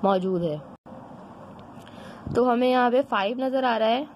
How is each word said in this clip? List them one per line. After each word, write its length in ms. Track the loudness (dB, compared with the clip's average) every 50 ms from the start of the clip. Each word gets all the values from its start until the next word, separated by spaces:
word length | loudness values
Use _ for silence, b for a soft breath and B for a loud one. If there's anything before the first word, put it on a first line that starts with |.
| 4
मौजूद 400 | 4 2 2 2 0 0 0 0
है। 140 | -2 -4 -4 -8 -14 -20 -20 _ -18 -18 -16 -16 -18 -18 -18 -18 -20 -20 -20 -18 -18 -18 -18 -18 -18 -18 B B B B B B B B B B B 2
तो 80 | 2 4
हमें 240 | 4 4 4 4 4
यहाँ 200 | 4 4 4 4
पे 100 | 4 2 2
फ़ाइव 360 | 2 0 0 0 0 -2 -2
नज़र 260 | -2 0 0 0 2
आ 100 | 2 2 2
रहा 120 | 2 2
है 180 | 2 2 0 -6 -12